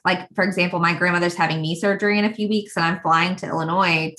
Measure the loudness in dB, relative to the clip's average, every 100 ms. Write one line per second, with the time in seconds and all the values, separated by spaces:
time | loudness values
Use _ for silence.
0 | -2 -2 -2 -2 0 2 0 2 0 2
1 | 0 2 0 0 0 0 -2 0 0 0
2 | 0 2 0 -2 -2 -2 -2 -2 0 0
3 | 2 2 2 -2 -4 -4 -2 0 2 2
4 | -2